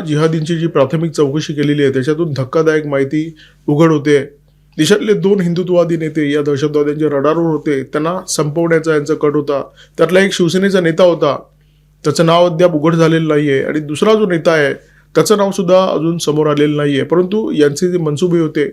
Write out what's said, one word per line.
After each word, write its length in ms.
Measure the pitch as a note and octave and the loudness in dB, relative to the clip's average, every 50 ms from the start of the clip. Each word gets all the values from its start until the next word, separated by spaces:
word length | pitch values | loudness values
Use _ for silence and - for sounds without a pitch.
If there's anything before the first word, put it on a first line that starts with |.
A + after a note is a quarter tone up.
| F3+ D#3 | -2 -2
जिहादींची 480 | D3+ D3 D#3 D#3+ D#3+ E3 D#3 D3+ E3+ | 0 0 0 0 0 -2 -2 -4 -2
जी 120 | E3 D#3+ E3 | -2 -2 -2
प्राथमिक 440 | - D3+ C3+ - - D#3+ E3 E3 | 0 0 0 0 0 -2 -4 -2
चौकशी 420 | C#3+ - D3+ C3+ C#3 D#3 D3+ - D#3 | -2 0 0 0 -2 -4 -6 -6 -4
केलेली 300 | C#3 D3 D3 D3 D3 C#3+ | -2 0 0 0 2 0
आहे, 100 | C3+ C3+ | 0 0
त्याच्यातून 380 | C3+ B2+ D3+ D3+ D3+ E3+ D#3+ C#3+ | 0 -2 -2 -2 -2 -2 -4 -4
धक्कादायक 520 | B2+ C3 A#2+ - E3 D#3 D#3 D#3 D#3 D3 | -4 -4 -2 -2 0 2 2 0 0 -2
माहिती 480 | D3 C#3+ C#3 C#3 C3+ D#3 D#3 D#3 E3 D#3 - - - _ _ _ - | -2 -2 -2 -2 -2 -2 -4 -4 -6 -10 -16 -20 -20 _ _ _ -2
उघड 240 | D3 D3 E3 E3 | 2 4 4 4
होते. 280 | D#3+ D3+ C3+ D3+ D3 C#3 - - - _ _ _ _ _ _ _ _ - | 4 2 2 2 2 2 0 -2 -10 _ _ _ _ _ _ _ _ -2
देशातले 360 | D#3 D3+ G#3 G#3+ - A3 G#3 | 0 2 2 2 2 0 0
दोन 260 | F3 E3 G3 G#3 G3+ | 0 2 0 0 2
हिंदुत्ववादी 560 | F3+ E3+ F3 F3 F#3 E3+ F3+ F3 E3+ D#3+ E3+ E3 | 0 0 -2 -2 -2 0 0 2 2 0 -2 -4
नेते 320 | D#3+ D#3 D3+ D#3+ D3+ C#3+ | -4 -4 -4 -2 -2 0
या 100 | C#3+ C3+ | 0 -2
दहशतवाद्यांच्या 640 | C#3 D3 C#3+ C3 D3+ D3 D3 D3 D3 D3 D3 D3+ D#3 D3+ | 0 -2 -2 -2 -2 0 0 0 0 0 0 -2 -2 0
रडारवर 420 | C#3+ C#3 C3+ D3 D#3+ E3 E3+ E3 | 0 0 0 0 0 0 0 -2
होते, 300 | D#3 D3 - D#3 C#3+ C3+ C3 | -2 -2 -2 -2 -4 -4 -4
त्यांना 320 | C3+ - D3+ D3+ E3 F3+ F#3+ F#3 - | -4 -4 -4 -4 -4 -4 -6 -8 -6
संपवण्याचा 640 | - - D#3 D3+ C#3+ E3+ E3+ E3 E3 D#3+ D#3 D#3+ D#3 | -4 -4 -4 -2 -2 -2 0 0 0 0 0 0 0
यांचा 200 | D3+ C#3+ D3 D#3 | 0 0 -2 -2
कट 220 | D3+ - D3+ C#3+ | -2 0 0 0
होता. 260 | D3+ C#3+ D3 C#3+ C3+ C#3+ - - - - - _ - | 0 -2 -2 -4 -4 -6 -8 -14 -20 -20 -12 _ -2
त्यातला 220 | E3 - F3+ F#3+ | 0 2 4 2
एक 140 | G3 G3+ - | 2 2 2
शिवसेनेचा 480 | - F3+ E3 D3 F#3 F#3+ G3 F#3 F#3+ | 0 0 0 0 0 0 0 0 0
नेता 220 | F3 E3 D#3+ E3 F#3 | 0 0 2 4 4
होता, 320 | F3 E3+ D#3 D#3 D3 B2+ - - _ _ _ _ _ _ _ _ _ _ _ - | 2 2 2 0 -2 -2 -4 -8 _ _ _ _ _ _ _ _ _ _ _ -4
त्याचं 220 | D#3 C3+ - E3+ | -2 0 2 2
नाव 200 | E3 E3 F3 F3 | 4 4 4 4
अद्याप 300 | F3+ E3 D#3+ F3+ F3 E3+ | 2 2 2 2 2 2
उघड 200 | D3+ C#3+ E3 E3 | 2 0 0 2
झालेलं 320 | E3 E3 D#3+ E3 E3 D#3+ D#3 | 2 2 2 2 2 0 0
नाहीये 360 | D3+ D3 D3+ D3 C3+ C3+ - | 0 0 2 0 0 0 -2
आणि 160 | - - D3+ | -2 -4 -4
दुसरा 340 | D3+ C#3+ D3+ C#3 G3 G#3 A3 | -4 -6 -4 0 2 2 2
जो 120 | G#3+ G#3+ | 2 2
नेता 260 | F#3 F3 E3 D3+ E3+ | 0 0 0 2 2
आहे, 220 | E3 D#3 D3 C3+ - - - _ _ _ _ _ - | 2 2 2 0 -2 -6 -10 _ _ _ _ _ 0
त्याचं 220 | E3 D#3+ - D3 G3+ | 0 2 2 2 0
नाव 140 | G3+ G3 | 0 -2
सुद्धा 340 | F#3+ - F#3+ E3+ F#3 F#3 F#3 | -2 -2 0 2 4 4 4
अजून 320 | F#3 - D#3 D3+ E3 E3+ E3+ | 2 0 -2 -2 -2 -4 -2
समोर 300 | - - C#3+ D3 D#3 D#3 | -2 -2 -2 0 0 0
आलेलं 300 | D3 D3 D3+ D3+ D3+ D3 | 0 2 0 0 0 0
नाहीये. 260 | D3 D3 C#3+ C3+ C3 | -2 -2 0 -2 -2
परंतु 460 | C3+ E3 F3 F3+ F#3 G3+ G#3+ A3 - | 0 0 0 0 0 -2 -4 -4 -2
यांचे 400 | D#3+ D#3 D3 C#3+ C#3+ - F#3 F3+ | 0 2 2 2 2 0 -2 -2
जे 60 | F3+ F3 | -2 -2
मनसुबे 420 | E3 D#3 D3 C#3+ F#3 F3+ E3+ E3+ | -2 -2 -2 -2 0 0 0 0
होते, 300 | D#3+ D#3 D#3 D#3 C#3+ C3+ | 0 0 -2 -4 -4 -4